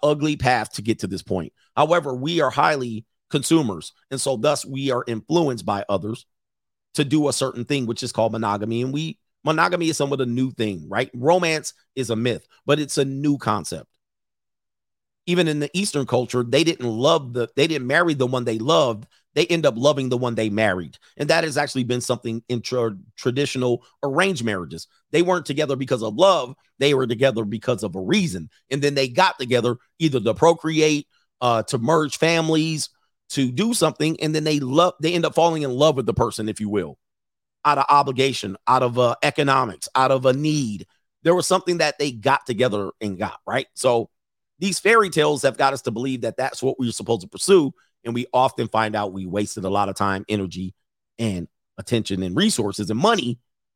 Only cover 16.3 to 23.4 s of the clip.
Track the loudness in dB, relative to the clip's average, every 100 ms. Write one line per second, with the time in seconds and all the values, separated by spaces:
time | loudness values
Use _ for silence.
16.3 | -2 0 2 2 0 -4 0 2 2 0
17.3 | -6 -4 0 0 0 0 2 2 2 0
18.3 | 0 -2 -2 2 2 2 -2 -10 _ _
19.3 | -2 0 2 2 2 2 2 0 0 0
20.3 | 0 0 2 2 2 -4 -14 _ -8 0
21.3 | 2 2 -2 -2 -2 -2 -2 -2 -4 -4
22.3 | -8 -6 -6 -2 -2 -2 -4 -16 -4 -2
23.3 | 0